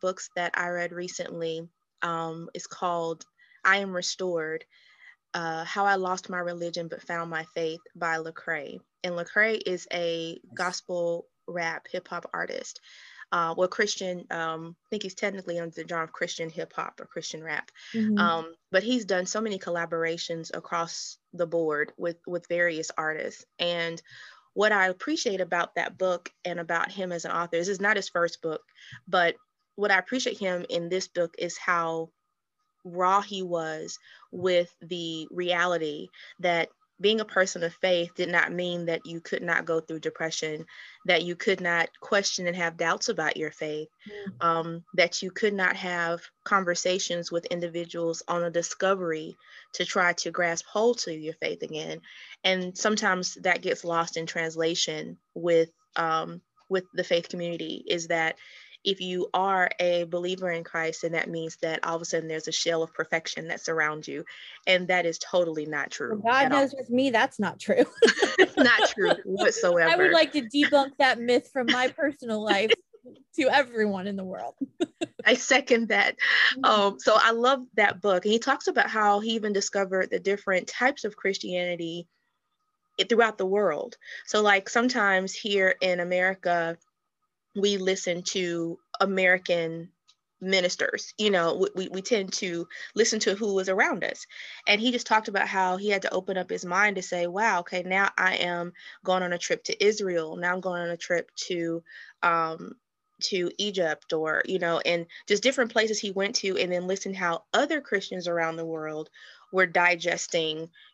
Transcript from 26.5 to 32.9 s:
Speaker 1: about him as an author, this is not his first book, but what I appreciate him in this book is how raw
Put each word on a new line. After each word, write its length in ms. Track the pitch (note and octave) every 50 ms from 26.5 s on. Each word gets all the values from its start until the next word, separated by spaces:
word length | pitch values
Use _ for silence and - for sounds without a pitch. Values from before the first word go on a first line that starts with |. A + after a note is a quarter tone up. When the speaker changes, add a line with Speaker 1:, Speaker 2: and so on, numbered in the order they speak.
| F3 F3
Speaker 1:
about 320 | E3 E3 E3+ E3+ - F#3+
him 200 | F#3+ G3 F#3 F3+
as 120 | F3 E3+ E3
an 80 | D#3+
author, 260 | - E3 E3+ E3+ - E3
this 100 | F3 G3
is 120 | G3+ F#3
not 160 | G3+ G#3 G#3+
his 120 | G3+ F#3+ -
first 320 | - F3 E3+ E3+ - -
book, 200 | - D#3+ D#3 - - _ _ - - - - - _ -
but 280 | F#3+ F#3 E3+ E3+ - - _ _ _ _ _ _ _
what 160 | - G3+ G3+
I 60 | G3 F#3
appreciate 400 | F#3 - B3+ C4 B3+ - G3+ -
him 280 | G3+ F#3 F3+ F3 - -
in 180 | - E3+ E3+ E3+
this 180 | F#3 F#3 F#3 -
book 260 | _ F3 E3+ E3 - -
is 200 | F3 E3+ - -
how 520 | - - F3 E3+ E3 E3 E3 E3 E3 E3 _ _ _ _ _ _ _ _ _ _ _ _ _ _ _
raw 360 | F#3